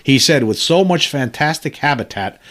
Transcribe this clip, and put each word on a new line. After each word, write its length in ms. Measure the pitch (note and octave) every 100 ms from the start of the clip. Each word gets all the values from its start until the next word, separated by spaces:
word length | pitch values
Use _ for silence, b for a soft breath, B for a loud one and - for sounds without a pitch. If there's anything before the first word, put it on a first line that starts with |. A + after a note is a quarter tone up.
He 160 | B C3+
said, 260 | - D3
"With 140 | A2 G#2
so 260 | - E3+
much 240 | F#3+ F3 -
fantastic 680 | C#3 B2 - D3+ D#3 D3 -
habitat 640 | D3 C3 - G2+ F#2+ - B